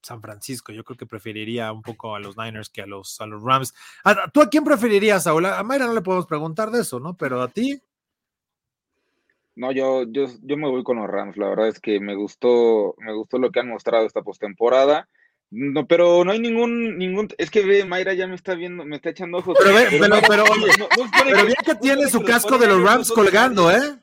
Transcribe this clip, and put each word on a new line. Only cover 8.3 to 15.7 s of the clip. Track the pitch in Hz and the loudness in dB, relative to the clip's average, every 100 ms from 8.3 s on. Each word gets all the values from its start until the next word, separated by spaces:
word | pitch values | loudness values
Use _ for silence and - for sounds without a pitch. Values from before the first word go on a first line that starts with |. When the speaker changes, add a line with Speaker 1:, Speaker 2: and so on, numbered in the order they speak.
| _ _ _ _ _ _ _ _ _ _ _ _ - | _ _ _ _ _ _ _ _ _ _ _ _ -10
Speaker 2:
No, | 127 | -6
yo, | 131 135 131 | -2 -2 -2
yo, | 123 120 135 117 | -2 -4 -4 -6
yo | 135 147 | -8 -4
me | 151 | -4
voy | 131 | -4
con | 131 120 | -4 -4
los | 101 | -4
Rams. | 98 101 101 | -6 -8 -6
La | 98 | -4
verdad | 101 110 | -2 -2
es | 107 | -4
que | - 104 | -4 -4
me | 101 101 | -4 -8
gustó, | 104 - 123 120 117 110 101 - | -8 -4 2 4 4 2 0 -6
me | 113 | -12
gustó | 107 107 127 | -10 -6 -2
lo | 123 | -2
que | - | -2
han | 127 | -4
mostrado | 110 - 117 | -6 -2 0
esta | 110 110 | 0 -4
postemporada. | 98 95 104 95 117 127 139 151 - _ _ _ _ | -10 -12 -12 -2 2 4 4 2 -2 _ _ _ _
No, | 104 139 | -10 -6